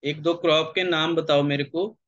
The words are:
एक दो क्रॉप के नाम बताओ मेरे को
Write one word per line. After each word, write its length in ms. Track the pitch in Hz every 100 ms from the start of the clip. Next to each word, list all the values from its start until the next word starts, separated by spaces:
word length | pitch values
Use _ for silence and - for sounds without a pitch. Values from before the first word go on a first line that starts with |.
एक 180 | 139 151
दो 120 | 151
क्रॉप 380 | 170 175 156 160 190
के 80 |
नाम 320 | 185 165 160 165
बताओ 280 | 156 143
मेरे 200 | 143 139
को 340 | 143 160 202 -